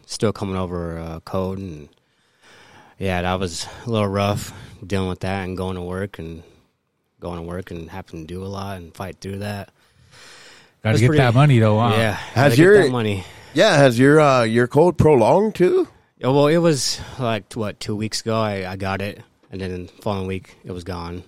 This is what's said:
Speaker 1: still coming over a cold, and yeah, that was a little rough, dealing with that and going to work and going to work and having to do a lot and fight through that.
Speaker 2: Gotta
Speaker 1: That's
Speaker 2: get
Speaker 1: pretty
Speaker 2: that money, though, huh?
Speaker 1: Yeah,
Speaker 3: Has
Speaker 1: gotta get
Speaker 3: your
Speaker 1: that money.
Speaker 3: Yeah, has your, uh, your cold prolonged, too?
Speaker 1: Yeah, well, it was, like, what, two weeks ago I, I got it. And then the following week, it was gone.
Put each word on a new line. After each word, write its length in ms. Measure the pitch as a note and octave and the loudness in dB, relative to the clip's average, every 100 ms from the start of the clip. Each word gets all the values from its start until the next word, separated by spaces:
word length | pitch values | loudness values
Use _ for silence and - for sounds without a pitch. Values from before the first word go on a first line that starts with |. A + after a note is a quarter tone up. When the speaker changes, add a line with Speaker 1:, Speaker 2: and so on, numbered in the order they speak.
Speaker 1:
still 300 | - - G#2+ | -16 -4 -4
coming 220 | - G2 F#2+ | -2 -6 -4
over 420 | F2+ F2+ E2+ E2 | -4 -6 -8 -8
a 240 | E2 E2 | -10 -12
cold, 320 | - F#2+ F#2 F#2+ | -6 -4 -4 -6
and 320 | F#2+ D2+ C#2+ _ _ _ _ _ _ - - - _ - | -12 -14 -18 _ _ _ _ _ _ -20 -20 -20 _ -8
yeah, 240 | F#2+ F2+ | -4 -2
that 180 | F2+ F#2 | -2 -2
was 260 | F#2 D#2+ - - A#2+ | -4 -8 -12 -12 -4
a 40 | |
little 180 | A2 G2+ | -2 -2
rough, 440 | G2+ G2+ G#2 - - - - F2+ | 0 -2 -2 -8 -16 -20 -20 -6
dealing 200 | G2 F#2 | -4 -4
with 120 | F2+ | -6
that 240 | F#2 G2 | -6 -6
and 120 | F#2 F#2 | -6 -6
going 200 | F#2 F#2 | -8 -8
to 60 | |
work 360 | F2 F#2 G2+ - | -8 -8 -8 -10
and 240 | E2 D#2+ - _ _ _ _ _ _ _ | -14 -14 -20 _ _ _ _ _ _ _
going 160 | E2+ F2 | -12 -10
to 60 | |
work 280 | E2+ F2+ - | -10 -12 -12
and 200 | E2+ D#2+ | -14 -14
having 300 | F#2+ - E2+ | -16 -16 -16
to 60 | D#2+ | -14
do 180 | F#2 | -12
a 20 | F#2+ | -12
lot 280 | G2 G2 F#2 | -10 -10 -12
and 160 | E2 | -16
fight 260 | - F#2+ D#2+ | -14 -14 -12
through 180 | F#2+ G2 | -12 -10
that. 320 | G#2 G2+ F#2+ _ _ _ _ - - - - - _ _ | -8 -10 -12 _ _ _ _ -20 -20 -20 -20 -20 _ _
Speaker 2:
Gotta 120 | A2 | 0
Speaker 1:
That's 60 | A2 | 2
Speaker 2:
get 60 | B2+ | 4
Speaker 1:
pretty 140 | D3+ | 4
Speaker 2:
that 120 | B2 | 4
money, 240 | A#2+ D3 A#2+ | 4 6 6
though, 200 | A2 G#2+ | 4 4
huh? 160 | A#2 A2 | 2 2
Speaker 1:
Yeah, 160 | A2+ | 0
Speaker 3:
Has 220 | F#2+ - | -2 -4
Speaker 1:
gotta 220 | A#2 C#3+ B2 | 2 4 6
get 60 | |
Speaker 3:
your 200 | F3+ G#3 | 8 8
Speaker 1:
that 60 | C#3+ | 6
money. 320 | B2 A2 G2 - - - | 2 -2 -4 -8 -20 -6
Speaker 3:
Yeah, 200 | D3+ G#3+ D3+ | 2 4 6
has 220 | C#3 A#2 | 4 6
your, 220 | C3+ D#3 | 6 6
uh, 220 | D3 B2+ | 6 4
your 240 | A2+ A#2 B2 | 2 2 2
cold 320 | C#3+ F3 E3+ | 4 4 4
prolonged, 560 | D#3 C3 A2 F3 G#3+ | 4 6 6 4 2
too? 340 | - F3+ F#4 E4 _ _ _ | 2 2 2 -2 _ _ _
Speaker 1:
Yeah, 100 | B2+ | 0
well, 180 | C#3+ D3 | 2 4
it 100 | E3+ | 4
was, 420 | E3+ C#3+ - - - - | 2 0 -2 -6 -10 -6
like, 340 | A#2 G#2+ - | -4 -4 -6
what, 260 | A#2 G#2 - | -8 -8 -8
two 160 | - G#2 | -8 -6
weeks 240 | A2 - | -6 -6
ago 160 | A2+ A2 | -2 -2
I, 340 | G#2+ G2 F#2 | -2 -4 -8
I 40 | F#2+ | -8
got 240 | F#2+ F#2+ | -6 -4
it. 200 | G2+ - - _ _ | -6 -10 -20 _ _
And 100 | F#2+ | -10
then 260 | F#2 F2+ F2+ | -8 -10 -12
the 60 | _ | _
following 240 | A2 G2 F#2+ | -6 -4 -6
week, 300 | F#2+ - - | -8 -10 -18
it 80 | - | -14
was 100 | F2+ | -12
gone. 380 | F2 F2 E2+ F2+ | -10 -10 -10 -12